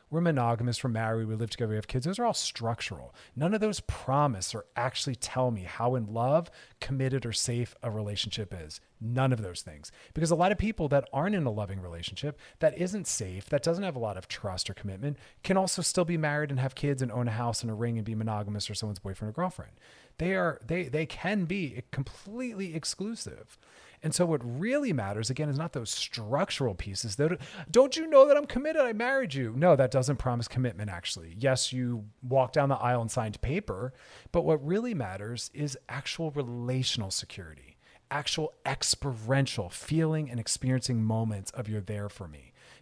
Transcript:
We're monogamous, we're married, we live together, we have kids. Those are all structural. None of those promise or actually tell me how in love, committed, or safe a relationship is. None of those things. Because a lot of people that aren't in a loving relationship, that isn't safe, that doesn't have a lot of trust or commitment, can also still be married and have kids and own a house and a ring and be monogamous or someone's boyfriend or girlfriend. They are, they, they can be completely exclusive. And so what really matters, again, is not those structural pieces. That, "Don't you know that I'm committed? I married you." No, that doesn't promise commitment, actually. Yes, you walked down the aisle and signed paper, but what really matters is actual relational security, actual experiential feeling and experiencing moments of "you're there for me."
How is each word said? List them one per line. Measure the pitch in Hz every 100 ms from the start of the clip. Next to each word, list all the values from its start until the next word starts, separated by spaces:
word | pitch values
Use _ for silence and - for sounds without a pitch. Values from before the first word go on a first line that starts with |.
| -
We're | 156
monogamous, | 175 139 117 117 123 113
we're | 127
married, | 110 113 113 110
we | 110
live | 117
together, | - 113
we | 107
have | -
kids. | 131 151
Those | 196
are |
all | 233
structural. | - - - 113 - - 78 62 - - 120
None | 165
of | 208
those | 214 196
promise | - - - 139 147 101 - 107
or | - -
actually | 123 - 143 117
tell | - 127 127
me | 107
how | 90 - 120 127
in | 104
love, | 113 123 160 165 - - -
committed, | - 135 131 131 117
or |
safe | 110 - 120 117 -
a | 120
relationship | 110 104 104 107 - 98 90
is. | 76 - _ -
None | 113 123 135
of | 117
those | 95 85
things. | 87 73 - - -
Because | 156 160
a | 165
lot | 185
of | 208
people | 208 - 147
that | 143 -
aren't | 131 185 202
in | 135
a |
loving | 107 98 95
relationship, | 90 82 85 95 147 - - -
that | 156 147
isn't | 180 202 160
safe, | - 92 92 -
that | 147
doesn't | 165 170
have | 196 131
a |
lot | 110 92
of | -
trust | - 101 92 -
or |
commitment, | - 101 95 143 143 - -
can | - 190
also | 185 -
still | 160 - 170
be | 165
married | 156 147 147
and | 135
have | 135
kids | - 143 135
and | 127
own | 120 120
a |
house | 110 120 117
and | 117
a | 107
ring | 117 113
and | 107
be | 110
monogamous | 110 104 101 104 -
or | 104
someone's | 107 101
boyfriend | 98 95 107
or |
girlfriend. | 110 180 - - - - - - -
They | 175
are, | 190 175 - 110
they, | 175
they | 127 151 160
can | - 185 208 165
be | 196 147 120 -
completely | - 131 - 196 233 254 196 190 160
exclusive. | - - 202 226 - - - - - - - -
And | 156
so | - 175
what | 147
really | 120 123 214 285 269
matters, | 139 98 104 113
again, | 131 147
is | 135
not | 165
those | 131 110
structural | - - - 107 143 196 - 123 95
pieces. | 101 95 110 104
That, | 156 175 - - 156
"Don't | - 269 320
you | 320
know | 277 294
that | 285
I'm | 294
committed? | 247 302 320
I | 247
married | 214 247 269 220
you." | 135 117 123
No, | 175 139
that | 127
doesn't | 131 123 135
promise | 131 120 113
commitment, | 127 127 92 104
actually. | 87 - 92 82 92
Yes, | 131 127 -
you | 127 123 117 104 -
walked | 127 135 127
down | 151 139
the | 131
aisle | 120 123
and | 113
signed | 127 110 101
paper, | 120 175 - 95 127 - - - -
but | 175
what | 156 151 143
really | 202 240
matters | 180 101 98 107 120 -
is | 143 147 135 -
actual | 127 - - 160
relational | 143 120 120 120 131 127 - 95
security, | - - - 82 78 - - _ - -
actual | 143 - - 151 - 135
experiential | 139 - - 143 113 110 135 135 - 87
feeling | - - 156 160 156 143
and | 120
experiencing | - - 127 127 - 117
moments | 110 113 113 101 98
of | - 110
"you're | 107
there | 95 104 101
for | - 87
me." | 71 - _ - -